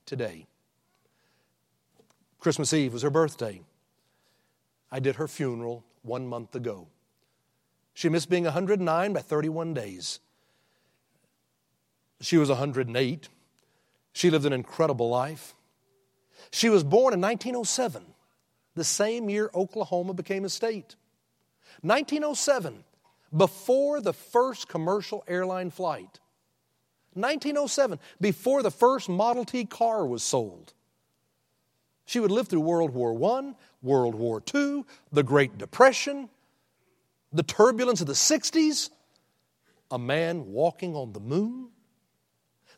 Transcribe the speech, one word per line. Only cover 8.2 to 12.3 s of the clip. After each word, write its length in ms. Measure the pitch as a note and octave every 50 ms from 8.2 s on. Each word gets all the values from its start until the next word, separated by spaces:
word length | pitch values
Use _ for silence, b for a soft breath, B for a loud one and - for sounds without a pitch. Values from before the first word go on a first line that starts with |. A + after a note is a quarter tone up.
| C#3+ -
being 160 | F3+ F3 F3
a 60 | E3
hundred 280 | C#3+ F3 F#3+ F#3 G#3+ G3
and 60 | F3+
nine 280 | D#3+ D#3+ E3+ F#3 G#3 G3
by 80 | D3
thirty-one 520 | A#2+ - D#3 D3+ D3 D#3+ D#3 E3 E3 E3 D#3+
days. 460 | B2+ A2 G2+ F#2+ F2+ E2+ - - - _ _ _ _ _ _ _ _ _ _ _ _ _ _ _ _ _ _ _ _ _ _ _ _ _ _ _ _ _ _ _ _ _ _ _ _ _ _ _ -
She 160 | C3+ -